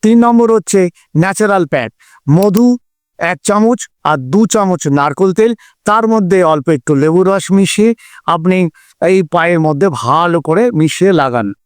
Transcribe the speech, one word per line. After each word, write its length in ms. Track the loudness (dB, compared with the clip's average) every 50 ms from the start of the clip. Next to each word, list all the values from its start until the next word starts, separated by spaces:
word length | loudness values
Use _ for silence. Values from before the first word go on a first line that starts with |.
| 2
তিন 140 | 2 2 4
নম্বর 300 | 4 4 2 2 2 2 0
হচ্ছে 280 | -2 -2 0 0 0 0 0 _ _ _ _ _
ন্যাচারাল 480 | -2 0 0 0 -2 -2 0 0 0 -2
প্যাড, 240 | -2 -2 -4 -4 -4 _ _ _ _ _ _ _ 0
মধু 460 | 2 2 2 2 2 2 2 2 2 0 _ _ _ _ _ _ _ _
এক 200 | -6 -6 -6 -6 _
চামচ 380 | -2 0 2 2 0 0 -2 -6 _ _ _ _
আর 140 | -2 -2 -2
দু 220 | -4 -2 0 0 0
চামচ 360 | 2 0 -2 0 0 -2 -4 -2
নারকেল 440 | -2 0 0 0 -2 -2 0 -2 -2 0
তেল, 200 | 0 0 0 0 _ -10 _ _ _ _
তার 200 | -2 0 0 0
মধ্যে 320 | 0 0 0 0 2 2 2 2
অল্প 220 | 2 0 0 0 -2
একটু 240 | -2 -2 _ -2 0
লেবুর 320 | 0 2 2 2 2 2 2
রস 180 | 0 -2 -2 0 0
মিশিয়ে 380 | 0 0 0 0 0 0 0 0 _ -8 -20 -20 -12 _
আপনি 320 | -4 -4 -2 0 0 0 0 0 -2 _ _ _ _ _ _ -2
এই 160 | 0 0 0 0
পায়ের 380 | -2 -2 -2 0 0 0 0
মধ্যে 260 | 0 0 0 0 -2 -2 -2
ভালো 480 | -4 -4 -2 0 0 0 0 -2 -2
করে 220 | -2 -2 0 0 0 0 0
মিশিয়ে 400 | 0 -2 -2 0 0 0 2 2
লাগান। 340 | 2 0 0 -2 -4 -4 -4 -8 _ _